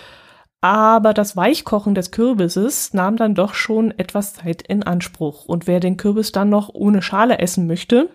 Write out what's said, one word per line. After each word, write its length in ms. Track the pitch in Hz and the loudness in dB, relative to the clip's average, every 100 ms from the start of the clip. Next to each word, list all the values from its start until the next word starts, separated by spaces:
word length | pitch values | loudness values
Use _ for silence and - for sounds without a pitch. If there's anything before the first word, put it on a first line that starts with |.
| - - - _ _ - | -20 -20 -20 _ _ -4
aber 540 | 185 214 214 226 214 | 0 4 4 6 4
das 220 | 208 208 185 | 2 -2 0
Weichkochen 600 | 196 320 - 208 202 196 | 0 0 -2 -2 0 -2
des 160 | 180 | -2
Kürbisses 800 | - 240 220 175 190 226 - - | -2 0 2 0 0 -2 -2 -4
nahm 220 | 196 185 226 | -2 -2 0
dann 200 | 220 180 | 0 0
doch 180 | 202 | -2
schon 380 | - - 220 226 | -2 -2 0 0
etwas 420 | - 180 202 202 | -2 -6 -6 -6
Zeit 280 | - 170 170 | -8 -8 -8
in 220 | - 156 | -4 -4
Anspruch. 640 | 165 175 - - 156 - - | -2 -4 -4 -6 -8 -8 -6
Und 220 | 170 175 | -4 0
wer 120 | 180 | 0
den 180 | 185 185 | 0 -2
Kürbis 340 | 208 208 214 | 0 0 -2
dann 180 | 196 202 | 0 2
noch 200 | 208 208 | 2 0
ohne 280 | - 202 208 | -2 2 2
Schale 380 | - 196 240 226 | 0 0 2 2
essen 280 | 180 - 170 | -2 -2 -2
möchte, 420 | 170 - 240 339 | -2 2 2 2